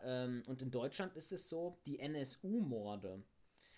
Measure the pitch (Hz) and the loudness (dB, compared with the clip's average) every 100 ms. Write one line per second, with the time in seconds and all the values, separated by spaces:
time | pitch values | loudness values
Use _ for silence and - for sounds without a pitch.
0 | 127 127 127 123 120 127 131 123 127 - | 0 2 2 0 -2 -2 0 2 2 0
1 | 190 - 160 185 - 165 175 175 - 143 | -2 -4 -4 -4 -2 0 0 -2 -4 -2
2 | 143 151 135 - 190 226 180 113 104 104 | 0 0 -2 -2 0 4 4 2 0 -2
3 | 95 95 - _ - - - | -2 -6 -8 _ -20 -20 -20